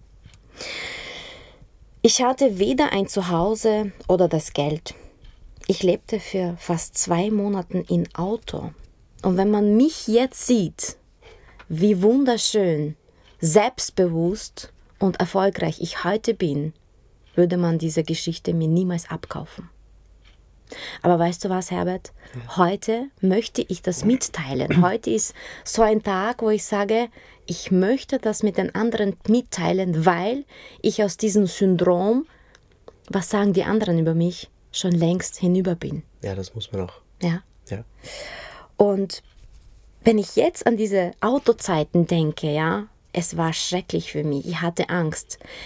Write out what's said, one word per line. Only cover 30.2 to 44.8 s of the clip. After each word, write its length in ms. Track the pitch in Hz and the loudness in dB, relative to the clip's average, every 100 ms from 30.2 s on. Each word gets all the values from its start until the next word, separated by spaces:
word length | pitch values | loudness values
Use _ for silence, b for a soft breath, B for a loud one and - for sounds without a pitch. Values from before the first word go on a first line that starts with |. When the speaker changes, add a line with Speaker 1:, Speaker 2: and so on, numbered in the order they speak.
| 196 269 - B B B | 0 -4 -8 B B B
Speaker 1:
ich 240 | - - | -2 2
aus 120 | 208 - | 0 0
diesem 300 | 220 208 185 | 2 4 2
Syndrom, 800 | - 190 175 180 175 196 247 320 b b b _ _ - - - | 2 4 4 4 4 2 0 -2 b b b _ _ -20 -20 -4
"Was 200 | 196 170 | -4 0
sagen 240 | 208 202 | 0 2
die 120 | 185 | 2
anderen 340 | - 214 208 165 | 2 0 2 2
über 160 | 160 | 2
mich?", 340 | 165 175 175 - _ _ | 2 0 -2 -14 _ _
schon 200 | - 185 | -4 0
längst 440 | 175 165 180 - - | 2 2 0 -4 -2
hinüber 380 | 180 185 185 | 0 2 0
bin. 280 | 170 139 147 - _ | -2 -6 -10 -12 _
Speaker 2:
Ja, 120 | 101 | -8
das 200 | 95 92 | -8 -8
muss 180 | 113 - | -12 -8
man 100 | 98 | -8
auch. 120 | 90 - _ - | -8 -12 _ -6
Speaker 1:
Ja. 220 | 180 170 - _ - | -4 -4 -8 _ -12
Speaker 2:
Ja. 160 | 101 117 - B B B B B B B - | -12 -12 -20 B B B B B B B 2
Speaker 1:
Und 440 | 202 196 196 - - - - - - - - - | 4 2 -2 -8 -16 -20 -20 -20 -20 -20 -20 -2
wenn 160 | - 214 | 2 2
ich 160 | 190 | 2
jetzt 320 | - 311 - - | 2 2 2 -2
an 100 | 226 | 0
diese 360 | 214 196 175 - | 0 0 -2 -2
Autozeiten 840 | 214 277 - 233 - 160 151 175 165 | -2 0 2 0 2 0 2 2 2
denke, 440 | 170 156 156 160 | 2 0 -2 -2
ja, 380 | 147 160 196 208 _ _ | 0 0 -2 -6 _ _
es 240 | - 175 165 | -6 -4 -2
war 160 | 165 | -2
schrecklich 580 | 165 - 180 196 170 - | -2 -4 -6 -4 -6 -6
für 140 | 151 | -4
mich. 240 | 151 139 170 | -2 -4 -4
Ich 120 | 165 | -4
hatte 280 | 170 170 | -4 -2